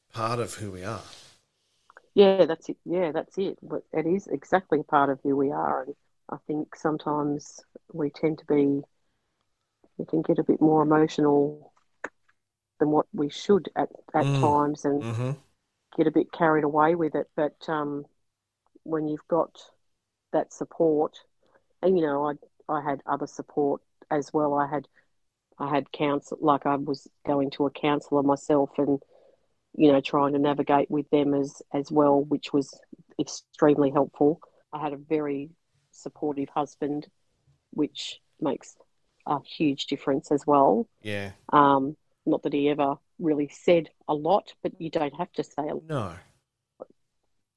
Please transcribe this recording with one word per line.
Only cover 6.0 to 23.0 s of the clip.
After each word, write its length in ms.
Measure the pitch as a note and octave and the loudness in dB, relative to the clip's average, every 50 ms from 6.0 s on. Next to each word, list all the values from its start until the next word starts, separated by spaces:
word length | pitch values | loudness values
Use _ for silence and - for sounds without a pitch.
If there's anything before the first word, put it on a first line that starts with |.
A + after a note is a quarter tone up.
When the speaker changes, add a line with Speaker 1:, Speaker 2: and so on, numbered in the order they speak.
| _ _ _ _ _ - | _ _ _ _ _ -14
Speaker 2:
I 80 | - - _ | -14 -12 _
think 280 | - D3+ D3+ D3+ - - | -6 -6 -6 -6 -8 -10
sometimes 840 | - - D#3+ C#3 - - D#3 D3 D3 D3 D3 D3 D3+ - - - - - _ _ - _ _ - | -4 -4 -2 -2 -2 -4 -4 -4 -2 -2 -4 -4 -6 -10 -14 -20 -20 -20 _ _ -20 _ _ -8
we 160 | E3 D3+ C#3+ | -6 -6 -6
tend 300 | - - - D#3 D#3+ - | -6 -4 -4 -4 -4 -4
to 60 | - | -4
be, 360 | - D3+ D3 C#3+ C#3+ C#3+ C#3 C#3+ _ _ _ _ _ _ _ _ _ _ _ _ _ _ _ _ _ _ _ _ _ _ | -2 0 2 2 2 0 -2 -6 _ _ _ _ _ _ _ _ _ _ _ _ _ _ _ _ _ _ _ _ _ _
we 80 | - E3+ | -12 -8
can 160 | - - D#3+ | -4 -2 -2
get 180 | D#3+ - E3+ E3 | 0 0 0 0
a 40 | D#3+ | 2
bit 180 | - - - | 0 2 4
more 200 | D#3 D#3 D#3 D#3 | 4 4 4 4
emotional 880 | D3+ D3+ D#3 D#3 D#3 D#3 - - D3+ D3 C#3+ C#3+ C#3+ D3 D3+ D3 - - _ _ _ _ _ _ - - _ _ _ _ _ _ _ _ _ _ _ _ _ - | 4 4 4 4 2 2 0 0 2 2 4 2 2 0 -4 -10 -20 -20 _ _ _ _ _ _ -16 -16 _ _ _ _ _ _ _ _ _ _ _ _ _ -2
than 100 | D3+ D3+ | -2 0
what 160 | D3+ D3+ - _ - | 2 0 -2 _ -4
we 160 | - D3 C#3+ | -6 -6 -6
should 400 | - - - - G3+ F3+ D3 - - | -6 -8 0 2 2 2 2 -4 -6
at, 140 | - C#3+ - - - _ - - | -6 -6 -6 -8 -18 _ -4 -2
at 120 | D#3 C#3+ | 0 0
Speaker 1:
Mm. 140 | C#3 C#3 C#3 | 0 0 2
Speaker 2:
times, 440 | C3+ D3 D3 D3 D3 D3 D3+ - - | 2 2 2 2 2 0 -2 -2 -2
and 180 | C#3+ C#3+ C#3+ D3 | -2 -2 -2 -4
Speaker 1:
Mm-hmm. 280 | A#2 A2+ A#2 B2 C3 C#3+ - _ _ _ _ _ _ _ _ _ _ - | -6 -6 -6 -6 -6 -6 -8 _ _ _ _ _ _ _ _ _ _ -2
Speaker 2:
get 100 | - D#3 | 0 0
a 40 | D#3 | 2
bit 200 | D#3 D#3+ - - | 2 0 0 0
carried 320 | - - E3+ D#3 D#3 D3+ D3+ | -2 -2 0 2 2 2 0
away 320 | C#3+ D3+ D3+ D3+ D#3 F3 | 0 2 2 2 2 2
with 200 | E3+ D#3+ D3+ - | 0 -2 -4 -4
it. 140 | D3 - _ - | -6 -8 _ -4
But, 320 | E3+ D3+ C#3 _ _ - - | -4 -4 -4 _ _ -10 -8
um, 360 | D#3+ D3+ D3 D3 C#3+ C#3+ C#3+ - _ _ _ _ _ _ _ _ _ _ _ _ _ - - | -6 -6 -4 -6 -8 -10 -12 -14 _ _ _ _ _ _ _ _ _ _ _ _ _ -18 -10
when 240 | - D#3+ D#3 D#3 | -6 -6 -4 -4
you've 200 | D3+ D3+ D3+ - | -4 -6 -8 -6
got 340 | - E3+ D#3+ - - _ - - _ _ _ _ _ _ _ _ _ _ _ _ - | -2 -2 -2 -2 -2 _ -20 -20 _ _ _ _ _ _ _ _ _ _ _ _ -4
that 220 | - D#3 - - - | -4 -4 -4 -4 -8
support, 680 | - F#3+ - - - E3 D#3+ D3+ D3 D#3 - _ - _ _ _ _ _ _ _ _ _ _ _ - | -12 -12 -10 -2 0 2 2 2 2 0 -2 _ -12 _ _ _ _ _ _ _ _ _ _ _ -2
and, 160 | - F#3 F#3+ | 0 2 2
you 80 | F3 D#3+ | 2 2
know, 240 | D3 C#3 C#3+ D3 D3 | 0 0 -2 -2 -4
I, 40 | D3 - - _ _ _ - - D3+ | -6 -8 -14 _ _ _ -8 -6 -6
I 80 | D3 | -4
had 200 | C#3+ D3+ C#3 - | -2 -4 -6 -6